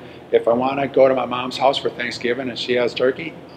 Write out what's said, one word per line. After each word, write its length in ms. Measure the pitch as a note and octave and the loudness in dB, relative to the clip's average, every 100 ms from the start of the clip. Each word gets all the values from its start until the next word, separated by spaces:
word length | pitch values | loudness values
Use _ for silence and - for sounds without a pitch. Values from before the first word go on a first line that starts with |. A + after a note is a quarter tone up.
| - - - | -10 -20 0
If 140 | A#2 A2+ | 2 2
I 40 | |
wanna 340 | A#2+ C3 C#3 C3+ | 2 0 -2 0
go 220 | C3+ C3+ | 4 6
to 60 | |
my 100 | C3 A#2+ | 4 -2
mom's 300 | B2 B2+ B2+ | -4 -4 0
house 200 | C3+ C#3+ | 2 2
for 120 | A#2+ | -2
Thanksgiving 580 | - A#2+ - A#2+ B2 B2+ | -4 -6 -4 -2 -2 -4
and 80 | A2+ | -6
she 160 | - | -2
has 180 | B2 A#2 | 0 0
turkey, 400 | - B2+ C3 D#3+ - - | 2 0 0 -6 -12 -8